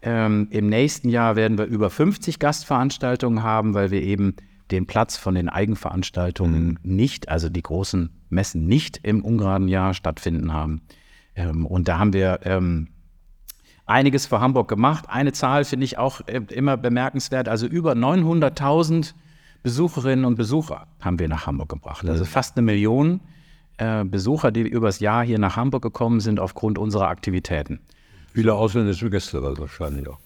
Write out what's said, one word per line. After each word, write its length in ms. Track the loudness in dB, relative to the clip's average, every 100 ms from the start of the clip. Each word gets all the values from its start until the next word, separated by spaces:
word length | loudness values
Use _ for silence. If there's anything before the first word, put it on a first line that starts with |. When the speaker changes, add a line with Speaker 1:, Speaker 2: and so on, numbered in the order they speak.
Speaker 1:
Ähm, 460 | -2 0 2 2 0
im 160 | 0 2
nächsten 420 | 2 2 0 0
Jahr 260 | 2 2 2
werden 220 | 2 2
wir 80 | 0
über 240 | 0 0
fünfzig 480 | 2 0 0 -4 -2
Gastveranstaltungen 1040 | 0 -2 0 0 0 -2 -2 0 0 0
haben, 320 | 0 0 2
weil 160 | 2 2
wir 140 | 0
eben 320 | 0 2 0 -2 -12 -20 _
den 160 | -2 0
Platz 320 | 0 0 -2
von 160 | -2
den 160 | 0 0
Eigenveranstaltungen 1300 | 0 0 -2 -4 -4 -4 -2 -4 0 2 2 2 -2
Speaker 2:
Mhm. 120 | -2 0
Speaker 1:
nicht, 340 | 0 -2 -4
also 200 | -2 -2
die 140 | -4
großen 460 | -4 -4 -2 -2 -2 -6 -4
Messen 380 | -2 0 -2 2
nicht 320 | 2 2 -8
im 220 | 0 0
ungeraden 440 | 2 0 2 2 2
Jahr 280 | 2 2 -2
stattfinden 580 | -4 -4 -2 -2 -2
haben. 280 | -2 -2 -4 -8 -20 _ -20 _ -6
Ähm, 300 | -4 -2 -2
und 220 | 0 0
da 100 | 2
haben 160 | 2
wir, 260 | 4 2 0
ähm, 460 | 0 0 2 0 -4 -12 -20 _ _ -20 -20 -20 _ _ 2
einiges 400 | 4 4 2 0
für 140 | 2
Hamburg 260 | 2 2 0
gemacht. 380 | 2 2 2 -4
Eine 260 | -2 -2
Zahl 320 | 0 0 2 0
finde 200 | -2 -4
ich 120 | -2
auch, 240 | -4 -4 -8
äh, 140 | -8 -6
immer 280 | -2 0 0
bemerkenswert. 680 | 0 0 0 -4 -4 -4 -2
Also 180 | -2 -2
über 300 | -2 0 2
neunhunderttausend 1200 | 2 2 4 2 2 0 0 2 2 2 -2 -8 -20 -20 -20 -8
Besucherinnen 640 | -4 0 0 0 0 2 2
und 100 | 2
Besucher 500 | 2 0 -2 -8 -14 -8
haben 160 | -4 -2
wir 100 | 0
nach 200 | -2 -4
Hamburg 220 | -6 -6
gebracht. 380 | -10 -12 -8 -2
Also 160 | -2
Speaker 2:
Mhm. 40 | 0
Speaker 1:
fast 280 | -2 -2 0
eine 80 |
Million, 580 | 2 4 2 2 2 0 -6 -20 -20 -20 _ -8
äh, 280 | -4 -2 -2
Besucher, 460 | -2 0 2 2
die 100 | 2
übers 380 | 0 0 0 0
Jahr 260 | 0 0 0
hier 140 | 2
nach 160 | 0 0
Hamburg 260 | -2 -2
gekommen 380 | -4 -2 0 2
sind 200 | 2 0
aufgrund 380 | -2 -2 -2 -2
unserer 300 | -2 0 0
Aktivitäten. 720 | -2 -2 -4 -2 -4 -4 -10 -12 _ _ -20 -8
Speaker 2:
Viele 220 | 0 2
ausländische 560 | 4 2 2 0 0 -2
Gäste 320 | -2 -4 -6
wahrscheinlich 680 | -4 -6 -10 -8 -8 -6 -10
auch. 120 | -14